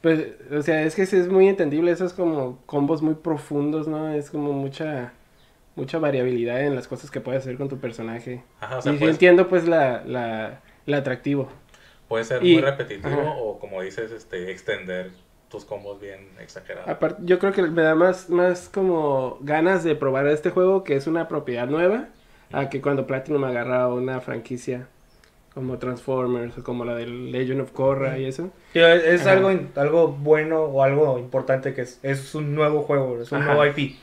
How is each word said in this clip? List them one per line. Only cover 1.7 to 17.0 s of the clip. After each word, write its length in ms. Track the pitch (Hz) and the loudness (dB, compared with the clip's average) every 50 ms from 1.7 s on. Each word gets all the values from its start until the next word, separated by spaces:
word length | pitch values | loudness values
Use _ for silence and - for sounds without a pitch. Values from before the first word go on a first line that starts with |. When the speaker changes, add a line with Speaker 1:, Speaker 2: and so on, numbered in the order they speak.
| 143 156 175 175 | 0 2 2 2
Speaker 1:
esos 200 | 170 160 185 175 | 2 0 -2 -4
como 460 | - - 180 170 160 147 131 127 127 - _ | -2 -2 -2 0 0 -2 -4 -6 -8 -12 _
combos 340 | - - 143 143 139 160 151 | -4 0 0 2 2 2 0
muy 140 | 156 156 156 | 2 0 0
profundos, 720 | 156 - 170 160 143 139 - 151 143 143 147 151 160 156 156 | 0 -2 -4 -4 -4 -4 -6 -4 -2 -2 -2 -2 -2 -4 -4
¿no? 240 | 156 156 156 156 | -4 -4 -4 -4
Es 180 | 151 147 143 143 | -4 -6 -6 -6
como 220 | - 147 147 143 | -6 -6 -4 -2
mucha, 600 | 143 139 139 139 139 - 160 156 151 131 123 123 - _ _ _ _ _ _ _ _ _ _ _ _ | -2 -4 -4 -6 -6 -6 -6 -6 -6 -6 -8 -10 -14 _ _ _ _ _ _ _ _ _ _ _ _
mucha 220 | - 143 135 - 165 | -10 -10 -6 -4 -2
variabilidad 640 | 160 147 139 131 123 127 127 120 117 117 120 127 | 0 0 0 0 0 0 0 0 -2 -2 -2 0
en 120 | 139 147 139 | 0 0 -2
las 140 | 127 117 - | -2 -6 -8
cosas 220 | 135 123 - 143 | -12 -12 -12 -12
que 100 | - 127 | -12 -10
puedes 220 | - 127 123 135 | -6 -4 -4 -4
hacer 140 | 131 131 123 | -4 -6 -8
con 120 | 131 143 139 | -6 -6 -8
tu 80 | 139 127 | -8 -8
personaje. 640 | - 123 117 - 113 113 113 117 - 127 123 123 - _ _ _ | -8 -10 -8 -8 -10 -10 -10 -10 -10 -12 -14 -14 -14 _ _ _
Speaker 2:
Ajá, 180 | - - 131 127 | -12 -10 -8 -6
o 40 | |
sea, 100 | 127 147 | -2 -2
Speaker 1:
Y 40 | 147 | 0
sí 20 | 143 | 2
Speaker 2:
puedes 140 | 156 160 160 | 2 2 4
Speaker 1:
entiendo, 340 | 156 180 180 175 180 185 180 | 6 8 8 8 8 6 4
pues, 180 | 185 175 165 | 2 2 2
la, 360 | 175 170 160 143 131 123 104 - | 4 2 4 4 2 0 -2 -6
la, 560 | - 127 127 117 113 113 110 110 107 - - _ _ _ _ _ | -6 -6 -6 -4 -4 -6 -6 -8 -10 -12 -16 _ _ _ _ _
el 80 | - 143 | -4 -4
atractivo. 540 | 143 135 135 127 123 - 139 143 139 131 131 - - _ _ - _ _ - _ _ _ _ | -2 -2 -4 -6 -4 -4 -2 -2 -2 -2 -6 -10 -20 _ _ -20 _ _ -20 _ _ _ _
Speaker 2:
Puede 160 | 113 113 113 | -4 -4 -2
ser 200 | - 131 123 147 | -2 -2 2 6
Speaker 1:
Y 100 | 175 165 | 6 6
Speaker 2:
muy 80 | 160 | 6
repetitivo 580 | - 139 139 - 123 - 107 101 - 117 123 143 | 6 2 0 -2 -6 -8 -8 -8 -6 -4 -2 -2
Speaker 1:
ajá. 80 | 139 - - - | -2 -2 -4 -6
Speaker 2:
o, 200 | 120 107 98 - | -6 -6 -8 -8
como 220 | - 101 98 95 | -12 -10 -8 -8
dices, 300 | 92 95 95 - 113 107 | -8 -8 -8 -10 -10 -10
este, 400 | 117 107 - - - 92 90 92 | -10 -16 -14 -12 -10 -10 -8 -8
extender 600 | 95 92 - - 107 95 - 92 92 92 92 92 - - _ _ _ _ _ _ | -10 -10 -6 -6 -6 -6 -6 -8 -8 -8 -8 -10 -14 -20 _ _ _ _ _ _
tus 160 | - 104 - | -18 -18 -14
combos 360 | - 107 101 101 101 101 98 | -12 -14 -12 -12 -14 -16 -14
bien 300 | 104 101 98 95 98 95 92 - | -16 -18 -18 -18 -20 -20 -20 -20
exagerados. 480 | 110 - - - 95 - 98 92 - - | -20 -20 -20 -20 -16 -14 -14 -12 -8 -10
Speaker 1:
Aparte, 340 | - - | -6 -4